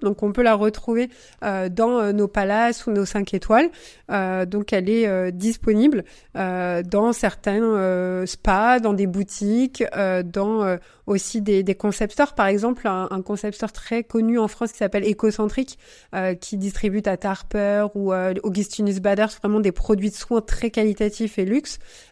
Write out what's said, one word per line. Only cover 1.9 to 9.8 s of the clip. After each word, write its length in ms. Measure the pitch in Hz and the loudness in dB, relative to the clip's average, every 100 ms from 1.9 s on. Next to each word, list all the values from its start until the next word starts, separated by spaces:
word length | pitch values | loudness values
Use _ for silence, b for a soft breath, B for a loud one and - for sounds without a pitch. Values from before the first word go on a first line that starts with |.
| 247 | 2
euh, 140 | 208 | 2
nos 160 | 202 202 | 2 0
palaces 580 | 208 196 214 233 233 - | 0 0 2 2 0 -2
ou 60 | |
nos 120 | 202 | -2
cinq 300 | 196 208 196 | 0 -2 -2
étoiles. 360 | 185 - 220 339 B B B B | -2 4 4 4 B B B B
Euh, 320 | 202 185 185 185 | -2 -2 -2 -2
donc, 260 | 208 208 | -4 -2
elle 160 | 202 185 | 0 2
est, 200 | 226 214 | 2 2
euh, 220 | 185 185 | 0 -2
disponible, 720 | 180 214 226 - 214 277 240 - b b - | -2 -2 0 2 4 4 4 -4 b b -6
euh, 460 | 190 180 180 175 | -4 -2 -2 -2
dans 280 | 180 202 226 | 0 2 2
certains, 500 | 233 208 - 208 202 | 2 -2 -2 -2 0
euh, 640 | 226 214 185 180 185 185 185 | 2 2 2 0 -2 -2 -6
spas, 520 | - - 190 226 254 | -2 0 4 4 4
dans 140 | 226 | 2
des 140 | 202 190 | 0 0
boutiques, 760 | 185 196 - 202 226 262 - | -2 -4 -4 0 2 0 0